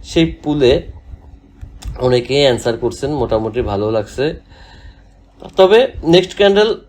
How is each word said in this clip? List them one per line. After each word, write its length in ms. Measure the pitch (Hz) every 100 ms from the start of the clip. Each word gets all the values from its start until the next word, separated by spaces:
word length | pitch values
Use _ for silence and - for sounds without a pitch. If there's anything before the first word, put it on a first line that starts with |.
| -
সেই 180 | 170 165 -
পুলে 280 | 147 147 127 156 - - - - - - _ - - - - - 127
অনেকেই 360 | 123 120 139 139
অ্যান্সার 280 | 113 120 113
করছেন, 260 | 120 117 135 151
মোটামুটি 380 | 113 110 110 117 110
ভালো 140 | 101 107 113
লাগছে। 300 | 104 - 147 165 _ - - - - - - _ _ _ - -
তবে 200 | 185 220 262 - 151
নেক্সট 200 | 170 180 -
ক্যান্ডেল 300 | 202 202 214 -